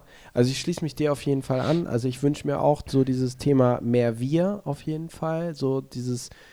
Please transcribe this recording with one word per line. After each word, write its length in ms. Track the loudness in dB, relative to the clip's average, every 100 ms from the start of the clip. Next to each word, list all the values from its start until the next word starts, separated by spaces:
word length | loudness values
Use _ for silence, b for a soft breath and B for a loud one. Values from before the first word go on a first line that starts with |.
| b b b
also 160 | 2 2
ich 100 | 0
schließe 220 | -4 -4
mich 120 | -4
dir 180 | -2 0
auf 100 | 0
jeden 200 | 0 -2
Fall 180 | 0 -2
an. 260 | 0 0 0
Also 220 | -2 -2
ich 140 | 0
wünsche 240 | 0 0 -2
mir 140 | 0
auch 220 | 2 2 0
so 160 | 2
dieses 320 | 2 0 -2 0
Thema 440 | 2 6 4 2
mehr 380 | 2 2 2 0
Wir 420 | 0 0 0 -2
auf 180 | -6 -6
jeden 280 | -6 -6 -8
Fall, 440 | -8 -4 -4 -4
so 260 | -2 -2 -2
dieses, 500 | -4 -8 -4 -6 -8 b b